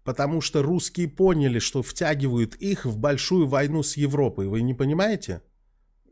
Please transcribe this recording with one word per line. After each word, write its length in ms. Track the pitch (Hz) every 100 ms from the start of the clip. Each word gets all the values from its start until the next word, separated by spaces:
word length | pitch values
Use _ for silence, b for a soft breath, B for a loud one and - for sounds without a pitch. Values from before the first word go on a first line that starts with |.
потому 380 | - 123 143 165
что 200 | - 156
русские 460 | 139 175 - - 170
поняли, 520 | - 190 165 135 117
что 220 | - 139
втягивают 760 | - - 165 151 135 120 113 -
их 300 | 196 196 131
в 120 | 107
большую 500 | 143 139 - 185 147
войну 360 | 135 143 160
с 140 | 139 147
Европой. 500 | 143 147 127 98 98
Вы 140 | 110
не 100 | 123
понимаете? 680 | 123 135 160 208 208 - 85 - _ _ _ _ _ _